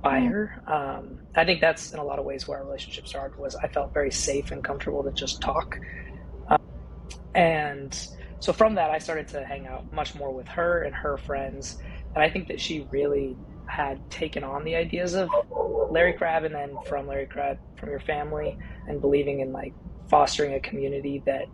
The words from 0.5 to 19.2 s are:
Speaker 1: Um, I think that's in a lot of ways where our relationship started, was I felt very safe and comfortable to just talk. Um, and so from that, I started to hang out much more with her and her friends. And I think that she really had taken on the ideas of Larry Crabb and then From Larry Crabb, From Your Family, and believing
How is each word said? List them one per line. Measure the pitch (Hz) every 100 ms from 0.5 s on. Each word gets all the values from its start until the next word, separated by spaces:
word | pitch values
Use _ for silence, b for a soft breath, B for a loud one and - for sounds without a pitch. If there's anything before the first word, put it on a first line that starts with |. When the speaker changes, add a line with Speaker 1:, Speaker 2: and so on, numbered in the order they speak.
| - -
Speaker 1:
Um, | 151 139 - - - - -
I | 170
think | 175
that's | 160 160 -
in | 156
a |
lot | 143 139
of | 139
ways | 135 139
where | 139
our | 139
relationship | 135 - - -
started, | - - -
was | 139 -
I | -
felt | - 143
very | 151 143
safe | - - 143 139
and | 139
comfortable | 139 139 147 143
to | 139
just | - 135 -
talk. | - 147 - - B B B B B - -
Um, | - - - - - - - -
and | - 170 160 147 139 139 - - B B B
so | -
from | 175 220 208
that, | 156
I | 156
started | 156 160 147
to | 147 135
hang | 139 131
out | 131 -
much | 156 143 151
more | 143
with | 131 123
her | - 170 175
and | 151 135
her | 151 139
friends. | - 139 135 135 - - B B B 156
And |
I | 156
think | 190 175
that | -
she | - 156 139
really | 139 143 143 135 127 - - -
had | - 143 135 -
taken | - 156 147
on | 135 139 156
the | 165
ideas | 165 175 180 180
of | 175 196 - - - 113 -
Larry | 165 175
Crabb | 175 170 160
and | 156
then | 151 143 139 -
From | 143 139
Larry | 139 135
Crabb, | 147 139 - - -
From | -
Your | 139
Family, | - 147 147 151 151 - B B B
and | 147
believing | 139 143